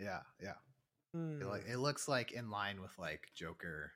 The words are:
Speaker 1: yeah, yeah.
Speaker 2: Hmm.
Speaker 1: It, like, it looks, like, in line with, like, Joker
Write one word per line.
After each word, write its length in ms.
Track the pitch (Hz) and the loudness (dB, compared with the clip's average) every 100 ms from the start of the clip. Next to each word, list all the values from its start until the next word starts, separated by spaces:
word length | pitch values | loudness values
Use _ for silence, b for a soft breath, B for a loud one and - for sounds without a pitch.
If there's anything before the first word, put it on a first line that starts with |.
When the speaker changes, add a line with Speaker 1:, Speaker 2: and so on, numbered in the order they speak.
Speaker 1:
yeah, 240 | 101 90 - - | -2 -2 -4 -8
yeah. 180 | 95 - - _ _ _ _ | -8 -8 -12 _ _ _ _
Speaker 2:
Hmm. 260 | 170 160 151 | -2 -2 0
Speaker 1:
It, 60 | 98 | -2
like, 180 | 101 95 | -2 0
it 120 | 123 | 2
looks, 300 | 139 139 - | 4 4 4
like, 240 | 131 117 | 4 4
in 180 | 120 117 | -2 -2
line 300 | 104 101 98 | 0 2 0
with, 160 | 92 - | -6 -4
like, 340 | 82 78 - | -2 -2 -6
Joker 600 | - 85 82 87 76 73 | -6 -6 -4 -6 -4 -6